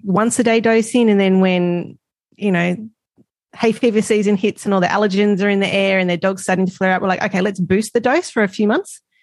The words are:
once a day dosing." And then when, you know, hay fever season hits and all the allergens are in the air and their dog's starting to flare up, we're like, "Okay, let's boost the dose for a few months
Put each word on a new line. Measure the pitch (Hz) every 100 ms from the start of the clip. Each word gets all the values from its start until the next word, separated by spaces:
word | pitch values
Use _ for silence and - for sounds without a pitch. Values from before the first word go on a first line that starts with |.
once | 208 190 226 240
a |
day | 240 226
dosing." | 226 226 220 247 233
And | 202
then | 196 190
when, | 185 180 175 175 165 - _ _ _ -
you | 208
know, | 180 175 180 220 - _ _ _ _ _ -
hay | 226
fever | 220 247 214
season | 214 214 208 202
hits | 208 - -
and |
all | 196
the | 175
allergens | 196 208 190 208 202
are | 202
in | 196
the | 196
air | 196 196 190
and | 180
their | 175
dog's | 190 190
starting | - 185 185
to |
flare | - 190
up, | 185
we're | 190
like, | 180
"Okay, | 214 190
let's | 196 190
boost | 180 185 220
the | 240
dose | 240 294 359
for | -
a | 202
few | - 208
months | 262 415 - _ _